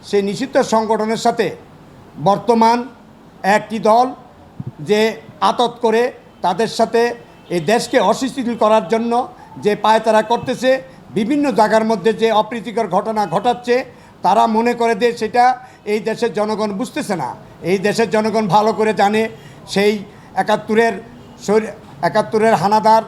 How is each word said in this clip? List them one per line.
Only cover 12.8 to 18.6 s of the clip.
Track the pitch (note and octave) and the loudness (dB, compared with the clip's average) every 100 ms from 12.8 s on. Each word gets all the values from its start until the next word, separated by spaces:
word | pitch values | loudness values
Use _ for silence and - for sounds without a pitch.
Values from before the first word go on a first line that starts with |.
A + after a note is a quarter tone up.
| G#3+ F3+ | -2 -2
ঘটনা | A3 A3 G3+ | -2 -4 -2
ঘটাচ্ছে, | E3+ A#3 A#3+ A#3+ A#3+ - - - - | -2 -2 -4 0 -2 -2 -14 -20 -4
তারা | F3 G#3 A3+ A3 | 0 2 2 2
মনে | A#3+ A#3+ | 0 0
করে | A#3 A3 | -2 0
যে | A#3+ A#3 | -2 -2
সেটা | A3 A#3+ B3 B3+ - - - | -2 2 2 2 -8 -16 -6
এই | G#3+ G#3+ | -4 -4
দেশের | A3 A3+ F#3 | -4 -4 -2
জনগণ | G#3+ G#3 G#3+ G3+ | -4 -2 -4 -4
বুঝতেছে | B3 - - F#3 | -6 -6 -6 -4
না। | B2+ G2+ - - E3 | -6 -8 -18 -10 -4
এই | G3 G3 | 0 0
দেশের | G3+ A3+ | 0 0
জনগণ | G#3+ G#3+ G#3+ G#3+ | 0 0 -2 2
ভালো | G3+ | 2